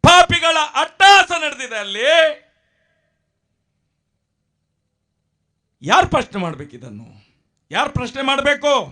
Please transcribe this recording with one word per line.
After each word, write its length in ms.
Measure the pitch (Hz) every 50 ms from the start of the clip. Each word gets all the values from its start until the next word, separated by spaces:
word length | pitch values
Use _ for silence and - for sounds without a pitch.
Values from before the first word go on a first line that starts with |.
| -
ಪಾಪಿಗಳ 520 | 302 349 359 349 339 349 339 330 330 330 320 302 302 - 262
ಅಟ್ಟಹಾಸ 480 | 320 320 _ _ 381 392 403 392 370 - 349 330 311
ನಡೆದಿದೆ. 340 | 294 277 254 262 247 233 214 208
ಅಲ್ಲಿ 260 | 202 196 208 233 285 320 339 320 311 294 - _ _ _ _ _ _ _ _ _ _ _ _ _ _ _ _ _ _ _ _ _ _ _ _ _ _ _ _ _ _ _ _ _ _ _ _ _ _ _ _ _ _ _ _ _ _ _ _ _ _ _ _ _ _ _ _ _ _ _ _ _ _ _ _ _ _ _ _
ಯಾರು 260 | 123 - 320 370 359 - -
ಪ್ರಶ್ನೆ 260 | 285 240 - - 202 180
ಮಾಡ್ಬೇಕು? 300 | 165 156 147 147 143 - 120
ಇದನ್ನು 260 | 127 123 104 104 117 113 - 104 _ _ _ _ _ _ _ _ _ _
ಯಾರು 200 | 156 202 285 285 285 -
ಪ್ರಶ್ನೆ 240 | 254 233 - 269 277 269
ಮಾಡ್ಬೇಕು? 420 | 277 269 269 285 285 285 285 294 277 254 180 135